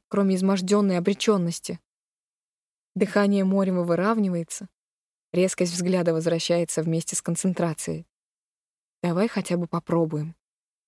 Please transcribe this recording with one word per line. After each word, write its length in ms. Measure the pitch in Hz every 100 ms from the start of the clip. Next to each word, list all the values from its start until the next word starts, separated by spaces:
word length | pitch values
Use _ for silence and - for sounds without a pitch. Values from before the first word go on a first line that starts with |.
| -
кроме 280 | 202 196 185
изможденной 600 | 190 196 185 202 202 175
обреченности? 840 | 175 196 - 202 170 - - 175 _ _ _ _ _ _ _ _ _ _ _
Дыхание 500 | 185 202 208 202 202
Морева 380 | 190 196 190 180
выравнивается, 840 | 170 170 196 226 196 175 165 - 190 _ _ _ _ _ -
резкость 400 | 175 185 - 180
взгляда 420 | 175 180 185 170
возвращается 680 | 160 165 165 - 170 170 -
вместе 340 | 165 165 - -
с 60 |
концентрацией. 840 | - 170 190 175 170 151 - 160 - _ _ _ _ _ _ _ _ -
«Давай 260 | 175 170 226
хотя 280 | 202 - 175
бы 100 | 170
попробуем», 680 | 170 - 170 160 151 156 - _ _ _ _